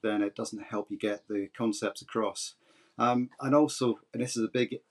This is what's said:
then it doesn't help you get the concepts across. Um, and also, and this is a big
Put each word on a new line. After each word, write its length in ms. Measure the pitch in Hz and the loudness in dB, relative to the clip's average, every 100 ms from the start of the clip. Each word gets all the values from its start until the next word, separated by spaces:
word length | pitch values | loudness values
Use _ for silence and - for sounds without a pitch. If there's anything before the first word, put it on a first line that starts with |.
then 220 | 110 107 | 0 0
it 100 | 101 | 0
doesn't 300 | - 113 104 | -2 -8 -8
help 260 | 104 107 - | -6 -6 -6
you 80 | 98 | -4
get 300 | 107 104 _ | -2 -4 _
the 200 | 104 98 | -4 -4
concepts 520 | - 113 101 107 - | -2 -2 0 -4 -6
across. 540 | - 117 104 - - - _ _ _ - | -6 -2 -2 -2 -10 -12 _ _ _ 0
Um, 320 | 120 123 127 - | 2 4 0 -4
and 140 | 139 | 4
also, 460 | 147 151 - 127 107 _ | 6 6 4 0 0 _
and 100 | 117 | -6
this 120 | 123 117 | -4 -2
is 80 | |
a 40 | 107 | 0
big 340 | 127 120 139 _ | 0 0 -4 _